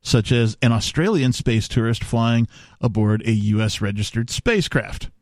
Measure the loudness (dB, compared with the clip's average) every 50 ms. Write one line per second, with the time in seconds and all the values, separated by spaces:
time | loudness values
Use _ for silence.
0 | _ 2 2 2 4 4 2 2 2 0 0 0 2 2 2 2 -2 -4 -2 0
1 | 0 2 2 2 2 2 0 0 0 0 0 0 0 0 -2 0 0 0 -2 -2
2 | -4 -4 -2 0 2 2 2 2 0 0 -4 -16 -20 -20 -14 _ -4 -2 0 2
3 | 2 2 2 0 2 0 0 0 2 2 2 2 0 0 -2 -2 -4 -4 -2 -4
4 | -6 -4 -4 -4 -4 -4 -6 -6 -2 0 0 0 0 0 -2 -2 -2 -2 -10 -10
5 | -10 -12 -14 _